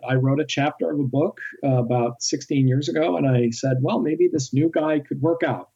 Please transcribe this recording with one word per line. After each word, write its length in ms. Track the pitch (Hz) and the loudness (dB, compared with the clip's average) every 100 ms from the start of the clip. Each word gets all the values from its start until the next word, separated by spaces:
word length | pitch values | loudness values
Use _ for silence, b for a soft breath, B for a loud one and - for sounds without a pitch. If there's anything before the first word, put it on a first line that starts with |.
| 120 | 0
I 60 | 131 | 2
wrote 240 | 135 143 | 2 0
a 60 | 151 | -2
chapter 460 | - 143 - 165 | 0 -2 0 -4
of 80 | 147 | -2
a 40 | |
book, 360 | 135 135 180 - - - | -2 0 -2 -4 -14 -6
uh, 60 | 143 | 0
about 520 | 127 120 123 120 123 | 0 0 0 -2 -4
sixteen 460 | - 139 - 143 131 | -6 -6 -2 2 2
years 200 | 131 147 | 2 0
ago, 300 | 160 165 175 | 0 0 0
and 100 | 139 | 2
I 220 | 123 120 | 2 2
said, 280 | 117 135 127 | 0 -2 0
"Well, 180 | 147 226 | 0 0
maybe 300 | 160 156 175 | 0 2 2
this 220 | 160 131 | 0 -2
new 160 | 135 160 | 0 2
guy 260 | 160 156 151 | 0 0 0
could 200 | 147 139 | -2 -2
work 200 | 156 170 | 0 0
out. 260 | 160 98 - | -2 -4 -8